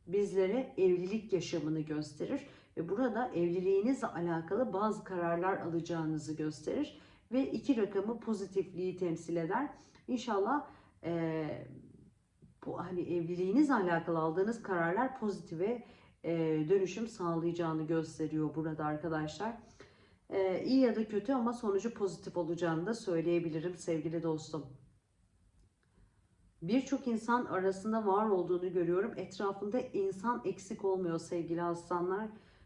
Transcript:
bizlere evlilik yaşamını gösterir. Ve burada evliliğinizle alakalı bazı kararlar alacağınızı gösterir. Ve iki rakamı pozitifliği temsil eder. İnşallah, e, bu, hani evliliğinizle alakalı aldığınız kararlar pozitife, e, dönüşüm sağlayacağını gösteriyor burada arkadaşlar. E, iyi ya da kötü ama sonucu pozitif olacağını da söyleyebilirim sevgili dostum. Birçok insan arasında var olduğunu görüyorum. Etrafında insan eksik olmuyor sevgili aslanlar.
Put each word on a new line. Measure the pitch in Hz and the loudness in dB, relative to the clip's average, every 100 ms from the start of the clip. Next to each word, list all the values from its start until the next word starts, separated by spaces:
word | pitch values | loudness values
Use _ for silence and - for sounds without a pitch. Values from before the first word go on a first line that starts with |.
| - | -2
bizlere | 196 196 185 190 233 262 - | 0 2 4 4 2 0 4
evlilik | 185 175 185 214 - | 4 4 2 -2 0
yaşamını | 175 165 170 151 156 | -2 0 -2 0 -2
gösterir. | 151 151 151 - 175 277 - - - - | -2 -4 -4 -6 -4 -4 -6 -20 -14 -8
Ve | 165 | -4
burada | 202 254 214 247 | 0 0 0 -2
evliliğinizle | 170 175 180 185 196 220 269 - | 0 0 2 2 4 4 2 0
alakalı | 156 175 165 165 202 247 | -2 -2 -2 0 0 0
bazı | 185 214 202 | 2 0 0
kararlar | - 185 170 170 185 190 | -4 -2 0 2 2 0
alacağınızı | 170 165 160 165 156 156 135 156 | 0 -2 -2 -2 0 -2 -4 -4
gösterir. | 156 156 - 254 294 - - - - | -4 -4 -4 -2 -2 -6 -20 -20 -4
Ve | 247 269 | 0 0
iki | 226 - 233 | -2 0 2
rakamı | 196 196 202 233 | 2 0 -2 -2
pozitifliği | - 202 190 196 180 165 185 170 | -2 -2 -2 -2 -2 -2 -4 -2
temsil | 180 165 - 170 | -2 -2 -2 -2
eder. | 165 214 294 - - - - | 0 0 -2 -6 -20 -16 -4
İnşallah, | 240 240 208 202 285 285 - - - | -4 0 0 2 0 -2 -14 -20 -10
e, | 160 170 165 160 151 - 127 - - - - _ _ _ - - - | -4 0 0 0 -2 -6 -10 -16 -18 -20 -20 _ _ _ -20 -14 -8
bu, | - | -6
hani | 175 180 | -4 -4
evliliğinizle | 151 175 165 175 185 226 294 | 0 0 0 0 4 6 6
alakalı | 247 180 170 170 165 | 6 4 2 2 2
aldığınız | 160 160 196 233 | 2 2 2 0
kararlar | - 180 170 190 262 - | -2 2 2 2 0 0
pozitife, | 214 180 165 160 196 240 - - - _ | -4 -4 -6 -2 -2 -2 -6 -20 -20 _
e, | 160 165 160 156 151 | -2 0 2 2 4
dönüşüm | 196 185 - - | 4 2 -2 -6
sağlayacağını | - 175 165 170 170 165 160 156 | -4 -2 0 0 0 0 0 0
gösteriyor | 165 160 - 156 156 151 | 0 0 -2 -2 0 0
burada | 156 160 156 | 0 -2 -2
arkadaşlar. | 151 151 170 160 151 - 220 233 - - - - - _ - | -2 -2 -2 -2 -2 -4 -6 -6 -12 -20 -20 -20 -20 _ -6
E, | 196 190 185 | 0 2 2
iyi | - 262 | 4 6
ya | 247 208 | 6 4
da | 214 | 0
kötü | 208 202 | -2 2
ama | 269 233 | 2 2
sonucu | 233 220 196 220 | 0 0 0 0
pozitif | - 196 165 - 175 | -2 -2 -2 -6 -4
olacağını | 160 170 170 160 180 | -2 0 0 0 0
da | |
söyleyebilirim | 220 - 165 165 170 170 156 175 | -2 0 0 2 2 0 -2 -4
sevgili | 175 - 160 160 165 | -6 -2 -2 0 -2
dostum. | 165 156 - 156 131 - - _ _ _ _ _ _ _ - _ _ _ - _ _ _ _ - | 0 -2 -4 -8 -8 -14 -20 _ _ _ _ _ _ _ -20 _ _ _ -20 _ _ _ _ -8
Birçok | 165 247 262 269 247 | 0 0 2 -2 0
insan | 226 - 247 | -2 2 2
arasında | - 185 190 190 214 220 208 | 2 0 0 0 -2 0 2
var | 196 220 | 4 4
olduğunu | 190 170 180 180 | 2 2 0 0
görüyorum. | 180 165 180 220 - | 0 2 2 0 -4
Etrafında | 185 - 202 196 208 247 | -8 -4 -4 -2 -2 -2
insan | - 196 196 190 208 240 | -2 -2 -2 -2 -2 -2
eksik | 180 190 - 214 | -2 -6 -6 -4
olmuyor | 196 185 180 165 | 0 2 0 -2
sevgili | - 175 160 170 | -2 -4 -2 0
aslanlar. | 175 170 - 180 180 190 220 - - - | 0 -2 -2 -2 0 0 -2 -8 -20 -20